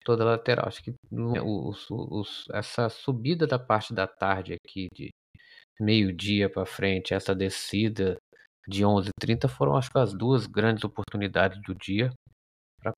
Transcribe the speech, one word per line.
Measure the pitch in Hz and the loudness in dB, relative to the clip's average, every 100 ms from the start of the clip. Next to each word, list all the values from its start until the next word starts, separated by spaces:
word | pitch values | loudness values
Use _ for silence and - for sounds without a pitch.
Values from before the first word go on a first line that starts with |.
toda | - 113 113 | 0 2 4
lateral. | 117 - 120 - | 2 2 2 0
Acho | - | -4
que | - 123 - | -12 -14 -10
os, | 117 117 120 104 101 67 107 - | -6 -2 -2 0 -2 -4 -8 -8
os, | 113 - 104 101 - - | -8 -6 -6 -6 -10 -8
essa | - 110 - 120 | -8 -6 -2 -2
subida | - - 127 123 175 156 | -2 -4 -2 -2 0 2
da | 127 | 0
parte | - 107 - | 2 0 0
da | 107 95 | -2 -2
tarde | - 98 95 87 87 | 0 0 0 -2 -10
aqui, | - 95 92 | -10 -10 -10
de | - 71 - _ - - - _ - | -10 -14 -14 _ -20 -20 -20 _ -4
meio-dia | 107 110 98 85 101 104 101 | 2 4 4 0 0 2 2
pra | - 92 | 0 -6
frente, | - 98 92 - | -2 0 0 0
essa | 95 - 95 | -2 0 0
descida | 95 - - 101 110 104 95 87 _ _ _ _ - | -2 -4 -4 0 0 0 -2 -2 _ _ _ _ -6
de | 98 | 2
onze | 101 104 95 | 4 4 2
e | - | -4
trinta | 117 117 135 | 0 2 0
foram, | - 143 139 | 2 2 2
acho | 127 | 2
que, | 135 | 2
as | 117 | 2
duas | 98 117 131 104 | 2 2 2 2
grandes | 101 113 110 | 2 2 2
oportunidades | 107 - 101 107 101 87 95 95 | -2 -6 -6 -4 -2 2 2 2
do | 101 92 | -8 -8
dia | - 98 127 127 _ _ _ _ _ _ | -2 0 0 -2 _ _ _ _ _ _
pra | 110 | -6